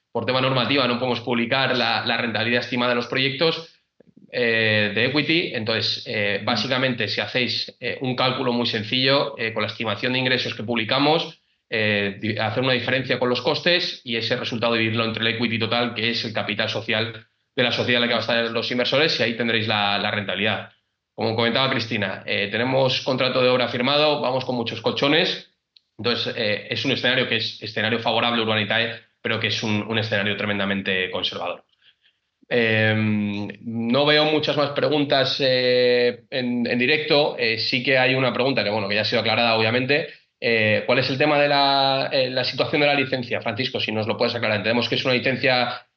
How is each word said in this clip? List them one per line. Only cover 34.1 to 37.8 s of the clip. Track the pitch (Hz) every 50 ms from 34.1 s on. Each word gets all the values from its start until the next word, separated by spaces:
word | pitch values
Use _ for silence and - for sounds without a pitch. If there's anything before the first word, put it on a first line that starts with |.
| 151 151 151
muchas | 156 156 151 151 156 135
más | 151 143 139
preguntas, | - - 131 135 147 151 143 139 147 135 131 131 - -
eh, | 143 127 127 127 127 123 123 123 123 123 123 123 123 123 113 107 - -
en, | 131 131 123 123 123 123 120
en | - 123 120
directo. | 123 131 156 151 151 151 156 143 151 - -
Eh, | - 123 113 113 113
sí | - - - 127